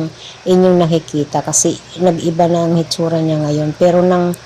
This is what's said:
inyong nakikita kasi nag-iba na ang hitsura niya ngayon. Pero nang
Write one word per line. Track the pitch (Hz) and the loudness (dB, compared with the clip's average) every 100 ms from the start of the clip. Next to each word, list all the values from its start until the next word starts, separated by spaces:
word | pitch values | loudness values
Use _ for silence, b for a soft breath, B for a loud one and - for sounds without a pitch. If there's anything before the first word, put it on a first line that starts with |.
| 160 B B B | -4 B B B
inyong | 185 185 185 180 | 0 4 4 4
nakikita | 165 165 - 151 143 147 156 | 2 0 -2 -6 -2 -4 -2
kasi | 151 170 - - 165 | -2 -2 -4 -10 -2
nag-iba | 180 170 156 165 170 | 0 0 -4 0 0
na | 170 170 | 2 0
ang | |
hitsura | 170 160 - 165 165 | 0 -2 -4 -2 -2
niya | 160 151 | -2 -2
ngayon. | 147 151 151 147 | -2 -2 -4 0
Pero | 180 175 | 2 4
nang | 180 180 175 180 | 2 2 0 -4